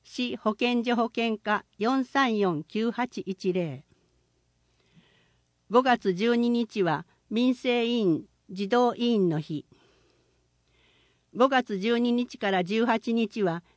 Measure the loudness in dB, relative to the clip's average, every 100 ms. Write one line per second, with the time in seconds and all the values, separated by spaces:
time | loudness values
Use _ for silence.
0 | -14 -6 -6 -2 -4 0 0 0 0 0
1 | 0 -2 -2 -2 -2 -4 -6 -4 0 0
2 | 0 0 0 2 2 0 -4 -4 -2 -2
3 | -6 -6 -10 -6 -2 -2 -4 -8 -16 _
4 | _ _ _ _ _ _ _ _ _ _
5 | _ _ _ _ _ _ _ 2 4 2
6 | 0 0 0 2 2 0 -2 -2 -2 -2
7 | -6 _ _ 0 0 0 -2 0 0 0
8 | 0 0 -4 _ -16 -8 0 2 2 0
9 | 0 2 2 0 -4 -10 -10 _ _ _
10 | _ _ _ _ _ _ _ _ _ _
11 | _ _ _ 2 4 4 0 -2 0 2
12 | 2 0 -2 -4 0 0 0 0 2 0
13 | 0 0 0 0 -2 -2 -8